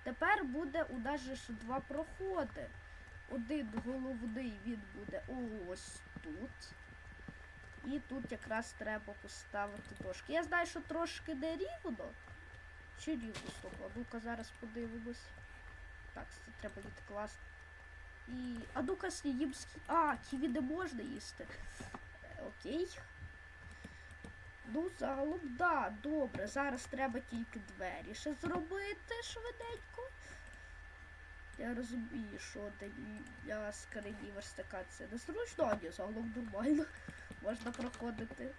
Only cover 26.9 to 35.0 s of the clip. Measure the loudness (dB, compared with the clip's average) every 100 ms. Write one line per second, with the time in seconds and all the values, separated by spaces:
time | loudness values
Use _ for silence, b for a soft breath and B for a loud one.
26.9 | 2 4 2 0 -2 -2 -4 -8 -4 -2
27.9 | -2 -6 -2 0 2 2 2 2 0 0
28.9 | -2 -2 -4 -2 -4 -4 -4 -4 -6 -6
29.9 | -6 -6 -8 B B B B B B -12
30.9 | -12 -12 -12 -12 -10 -10 -4 0 0 0
31.9 | 0 0 -2 -2 -4 -6 -4 -4 -4 -6
32.9 | -4 -4 -6 -6 -8 -2 0 0 -4 -4
33.9 | -4 -4 -4 -6 -6 -6 -6 -4 -4 -4
34.9 | -8